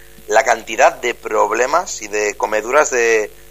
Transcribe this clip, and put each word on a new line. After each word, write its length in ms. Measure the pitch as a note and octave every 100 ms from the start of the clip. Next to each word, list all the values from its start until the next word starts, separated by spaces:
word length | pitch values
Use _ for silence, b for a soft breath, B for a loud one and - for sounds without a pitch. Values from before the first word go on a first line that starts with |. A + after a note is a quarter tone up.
| B B -
la 160 | G#2+
cantidad 480 | A2+ A2+ G#2+ A2 D3
de 220 | - B2
problemas 880 | A2+ A2 G#2+ G#2 A2+ B2+ D#3+ F#3+ -
y 60 | A2
de 280 | G#2 G#2 G2
comeduras 540 | A2+ G#2+ A2 C#3 D3+
de, 400 | B2 A#2 A2 G#2 B B